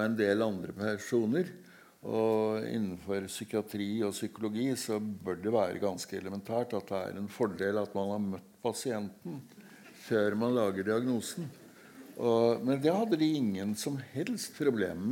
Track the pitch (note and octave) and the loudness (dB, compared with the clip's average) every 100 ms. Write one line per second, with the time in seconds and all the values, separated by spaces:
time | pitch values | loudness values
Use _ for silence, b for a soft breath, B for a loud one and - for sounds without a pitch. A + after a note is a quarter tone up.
0 | A2 A2+ G2+ G#2 A2+ F#2+ F2 F2 G#2+ G#2 | 2 4 4 4 2 0 -6 -4 -2 -2
1 | - B2 A2 D3+ F3+ - B B B B | 0 2 4 2 0 -6 B B B B
2 | - A2 A2 A2 A2 A2 A2+ A#2 G2+ F2 | -4 0 2 4 2 0 -2 -2 -2 -4
3 | G2 G2 F#2+ - G#2+ A2 G#2 G#2 G2+ G#2+ | -4 -2 -4 -8 -4 -2 -2 -4 -2 0
4 | G#2 G2 G#2+ - G#2+ G#2+ C3+ B2+ - G#2+ | 0 -2 -6 -4 -4 0 0 0 0 -2
5 | G#2+ F#2+ F2+ F2 G2+ A2+ F#2 F#2 G2+ F2+ | -2 -4 -4 -2 2 2 2 0 -2 -2
6 | - F#2+ F#2+ G2+ G2+ A2+ A#2+ G#2 - F#2+ | -6 -6 -6 -6 -2 -2 -2 -4 -4 -4
7 | G2 F#2+ G2+ - A2+ F2 G2 G#2 G2+ G2 | -4 -6 -8 0 0 2 0 0 -2 -2
8 | G2 G#2 G2 F#2 - - A#2+ G#2+ C3+ A2 | -2 -2 -2 -4 -10 -6 -4 -2 -2 -4
9 | G2+ - F3 D3 - - B B - - | -6 -10 -10 -10 -12 -20 B B -20 -18
10 | - A2+ G#2 G#2 A#2+ B2 G#2 F#2+ G2 A2 | 0 4 4 4 2 4 2 2 2 2
11 | C3+ A#2+ - - D#3 - - B B B | 2 0 -2 -6 -8 -10 -20 B B B
12 | B - A#2+ A2+ A#2 A#2 B2 C#3 D3+ F#3+ | B -2 2 6 6 4 2 2 4 4
13 | A3 D#3+ D#3 D3+ A2+ F#2+ G2 G#2 D3+ C#3 | 2 2 4 2 2 0 -2 -2 -4 -6
14 | A2 C3 G3+ A3+ - - C#3+ A2+ F#2 E2+ | -6 -4 -4 -4 -6 0 2 2 0 0
15 | G#2 | -2